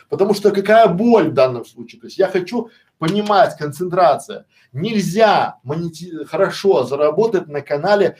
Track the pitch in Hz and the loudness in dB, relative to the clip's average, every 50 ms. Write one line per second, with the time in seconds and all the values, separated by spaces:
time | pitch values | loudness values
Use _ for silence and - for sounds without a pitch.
0 | _ _ 147 - 196 214 208 - - 202 196 196 196 202 214 226 226 196 170 180 | _ _ -4 -2 0 0 0 2 2 0 0 2 0 4 4 6 6 4 2 0
1 | 226 240 233 208 160 - 127 135 131 131 123 117 107 - _ 120 113 - - - | 2 4 4 4 2 2 2 2 2 2 0 -6 -12 -14 _ -20 -18 -18 -20 -20
2 | - 110 - 165 190 185 - 185 175 - 233 233 - - _ _ _ _ _ _ | -20 -14 -2 -2 -2 0 0 -4 -6 -4 -6 -6 -8 -8 _ _ _ _ _ _
3 | 160 165 196 208 208 208 208 190 165 - - - 151 147 135 - 180 180 170 185 | -4 -2 -2 -2 -2 2 4 4 4 2 0 -8 -10 -10 -6 -6 -6 -4 0 2
4 | 175 156 135 - - - 98 - - _ _ _ _ _ - 131 175 226 226 202 | 4 4 2 0 -4 -12 -16 -16 -16 _ _ _ _ _ -10 -8 -6 -4 -2 -2
5 | 180 160 170 214 220 208 185 147 117 107 - _ _ 123 151 165 170 165 160 - | -4 -2 2 2 4 4 4 2 0 -4 -6 _ _ -8 -8 -6 -6 -8 -10 -12
6 | 175 180 165 151 147 - 160 170 196 170 156 - - 196 180 147 123 120 139 139 | -16 -14 -14 -14 -12 -8 -2 -2 -2 -2 -2 -2 0 2 2 2 0 -2 -2 0
7 | 147 151 147 180 226 226 208 175 170 151 147 143 139 - 147 143 160 196 208 202 | 0 0 2 0 -2 0 -2 -4 -6 -6 -10 -10 -6 -4 -6 -4 0 0 2 2
8 | 190 - - | 2 0 -2